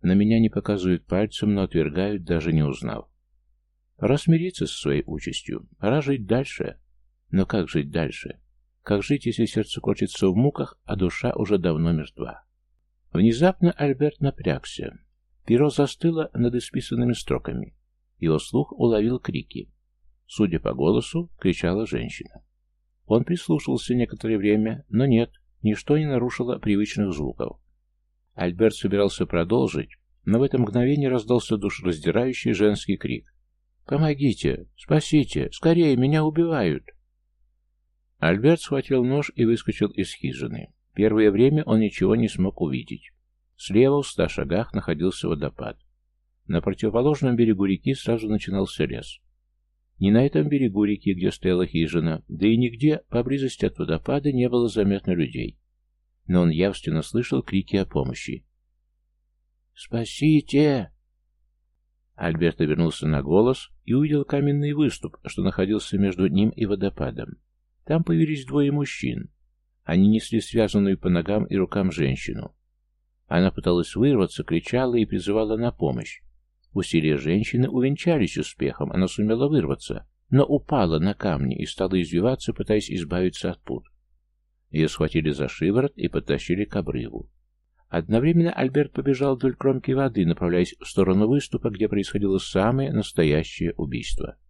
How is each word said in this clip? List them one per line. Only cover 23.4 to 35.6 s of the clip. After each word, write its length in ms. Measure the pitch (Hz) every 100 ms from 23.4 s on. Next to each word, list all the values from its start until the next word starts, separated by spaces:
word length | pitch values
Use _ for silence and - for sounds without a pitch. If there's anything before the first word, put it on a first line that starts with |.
| - 156 - 127 -
некоторое 440 | 123 117 107 113 107
время, 460 | 104 107 110 110 -
но 180 | 104 135
нет, 240 | 117 117 _ _ -
ничто 340 | 107 104 - 151
не 100 | 151
нарушило 520 | 127 123 - 120 127
привычных 540 | 110 101 107 - 101
звуков. 460 | 76 67 - 57 - _ _ _ _ _ _ _
Альберт 400 | - 87 87 110
собирался 500 | - 98 101 101 -
продолжить, 720 | 87 87 87 117 127 76 - - _ _
но 160 | - 113
в 20 |
это 160 | 139 131
мгновение 500 | 107 120 127 147 135
раздался 480 | 127 107 123 - 110
душераздирающий 960 | 101 - 92 78 85 98 131 120 120
женский 440 | 95 104 101 - 92
крик. 360 | 64 - - _ _ _ _ _ -
«Помогите! 840 | 143 156 139 139 - 69 64 - _
Спасите! 720 | - 151 - 151 - 147 -
Скорее! 440 | -